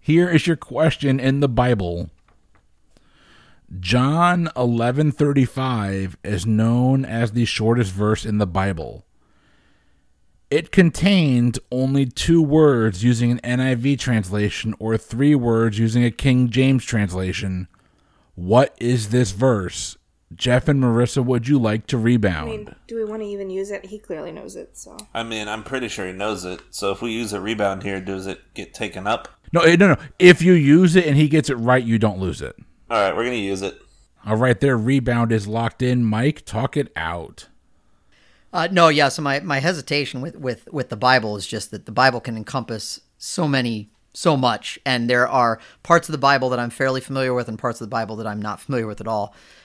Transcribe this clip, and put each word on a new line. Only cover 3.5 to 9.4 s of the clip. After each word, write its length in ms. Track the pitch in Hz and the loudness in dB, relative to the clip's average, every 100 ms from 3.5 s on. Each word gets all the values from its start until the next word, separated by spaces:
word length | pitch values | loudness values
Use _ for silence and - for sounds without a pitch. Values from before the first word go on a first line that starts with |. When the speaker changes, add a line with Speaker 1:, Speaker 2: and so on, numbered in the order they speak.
| _ _ 92 | _ _ -12
Speaker 1:
John 680 | 87 120 131 156 175 175 165 - | -2 2 2 2 2 2 -2 -2
eleven 540 | 123 117 120 131 151 | 0 0 0 2 0
thirty-five 1040 | - 147 139 127 - 131 120 101 98 95 - | 2 2 4 2 0 -4 -2 -4 -4 -6 -8
is 240 | - 101 104 | -6 -4 0
known 580 | 107 113 120 127 135 | 2 2 2 2 2
as 280 | 135 113 117 | 0 -2 -2
the 120 | 110 | 0
shortest 480 | 117 - 110 117 104 | -2 0 0 2 0
verse 320 | 92 107 107 | 0 0 0
in 140 | 110 104 | -2 -2
the 80 | 101 | -2
Bible. 580 | 87 98 85 69 53 _ _ _ _ | 0 -2 -4 -10 -14 _ _ _ _